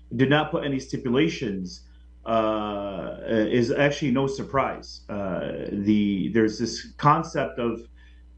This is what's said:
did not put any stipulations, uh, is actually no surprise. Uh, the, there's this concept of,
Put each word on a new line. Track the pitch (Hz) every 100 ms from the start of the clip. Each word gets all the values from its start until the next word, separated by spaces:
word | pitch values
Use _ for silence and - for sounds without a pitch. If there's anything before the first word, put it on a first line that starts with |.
| - 120
did | 131
not | 147 151
put | 165 147
any | 135
stipulations, | - 120 127 123 160 - 120 95 90 - - - - - 113
uh, | 113 110 107 104 101 101 95 64 - -
is | 113 110 123 117
actually | 139 143 - 147
no | 131 139
surprise. | 135 101 135 120 - - - -
Uh, | 104 98 85 76 69 -
the, | 101 101 107 101 98 80
there's | 113 110 110
this | 117 - - -
concept | 147 160 160 151 131 -
of, | 120 110 - - - - -